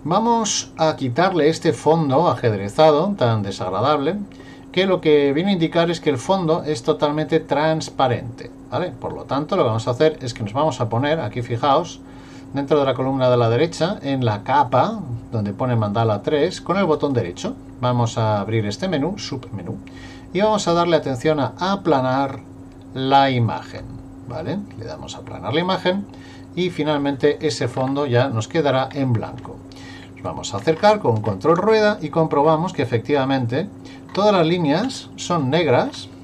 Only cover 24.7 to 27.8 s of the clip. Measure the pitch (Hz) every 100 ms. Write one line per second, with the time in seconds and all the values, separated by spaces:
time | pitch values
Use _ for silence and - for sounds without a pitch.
24.7 | - - 76 67 - - - 92 147 185
25.7 | - 277 196 202 - - - - - 180
26.7 | 175 147 147 143 139 147 143 156 - 127
27.7 | 139